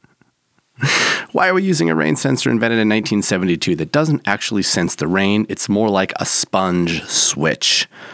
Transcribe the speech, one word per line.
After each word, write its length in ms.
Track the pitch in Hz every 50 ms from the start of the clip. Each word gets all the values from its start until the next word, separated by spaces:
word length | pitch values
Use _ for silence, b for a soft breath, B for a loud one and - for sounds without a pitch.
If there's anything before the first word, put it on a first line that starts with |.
| _ _ _ _ _ _ _ _ _ _ _ _ _ _ _ B 139 139 B B B B B B B B -
Why 160 | - 180 185
are 60 | 185
we 80 | 185 196
using 280 | 190 180 147 165 165
a 40 | 160
rain 220 | 160 156 156 151
sensor 340 | 135 - 139 131 127 - 131
invented 280 | 120 113 113 117 117 113
in 100 | 110 107
nineteen 320 | 104 110 107 - 110 104
seventy-two 560 | 95 - 107 92 90 95 87 - - - 87
that 160 | 78 82 - -
doesn't 300 | 147 156 160 147 139 -
actually 360 | - 101 101 - - 113 104 92
sense 320 | - - 104 85 90 -
the 120 | - 78
rain? 380 | 78 90 95 98 95 101 107 107 -
It's 180 | 98 - - -
more 220 | 101 101 110 110
like 240 | 101 95 95 95 -
a 80 | - 90
sponge 800 | - - - - - - 95 95 92 90 87 87 85 82 78 -
switch. 800 | - - - - - - - 73 80 67 - - - - - - B B B B B